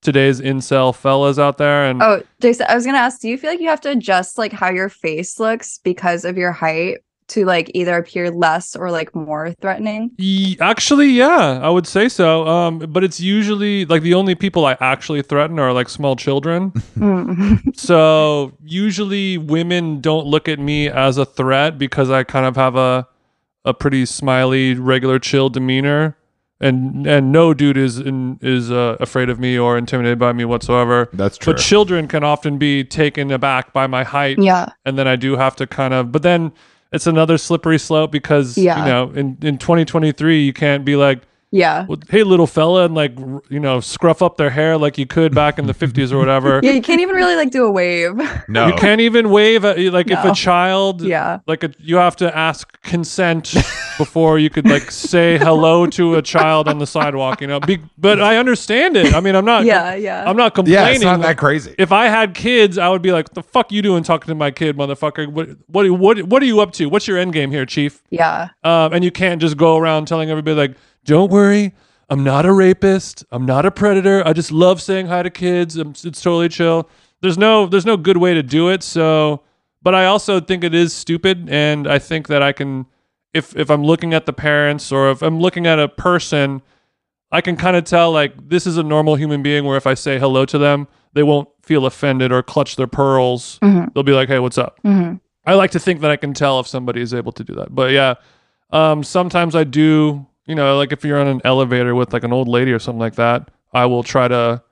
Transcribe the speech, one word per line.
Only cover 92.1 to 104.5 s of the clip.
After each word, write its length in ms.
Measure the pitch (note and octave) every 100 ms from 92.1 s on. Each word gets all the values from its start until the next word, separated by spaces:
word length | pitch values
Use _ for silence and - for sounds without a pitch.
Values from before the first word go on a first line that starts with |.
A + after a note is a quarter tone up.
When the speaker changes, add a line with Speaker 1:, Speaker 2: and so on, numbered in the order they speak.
| C3 B2+
Speaker 1:
or 100 | B2+
clutch 320 | B2+ - C#3
their 140 | - C3
pearls. 720 | - C#3 C3+ B2+ B2 - -
Speaker 2:
Mm-hmm. 300 | G3+ F#3+ E3+
Speaker 1:
They'll 80 | -
be 100 | C#3
like, 160 | C#3 C3
"Hey, 120 | C3+
what's 180 | B2+ B2+
up?" 220 | A#2+ _
Speaker 2:
Mm-hmm. 300 | G#3 G3 F3 F#3 _ _ -
Speaker 1:
I 80 |
like 160 | F#3+ F#3+
to 60 | F3
think 220 | - E3+
that 100 | D3+
I 60 | D3
can 180 | C#3+
tell 240 | C3+ C#3+ C3
if 80 | B2
somebody 340 | C3 B2 A#2+
is 140 | A#2+
able 180 | A#2+ A#2
to 120 | -
do 100 | A2+
that. 180 | - -
But 180 | C3 C3
yeah, 220 | C#3 C3+ B2 _ _ _ _ _
um, 340 | D3+ D#3 D3+
sometimes 500 | C#3+ F#3 F3+ F3 E3+
I 80 | D#3+
do, 600 | D#3 C3+ D#3 D#3 D3+ C#3+ C3+ _ -
you 100 | D#3
know, 200 | C#3 C#3
like, 140 | C#3
if 120 | C#3+
you're 160 | D3+ C#3+
on 80 | C#3
an 120 | C3
elevator 500 | B2+ C3 C3 B2 B2
with, 180 | B2 B2
like, 120 | A#2+
an 80 | A#2
old 160 | B2 B2+
lady 240 | A#2+ C3
or 80 | A#2
something 180 | - A#2
like 140 | A2+
that, 340 | G#2+ A#2 A#2+ - _ _
I 140 | B2+ B2
will 160 | B2
try 260 | A#2 C3+ B2
to 340 | B2 A#2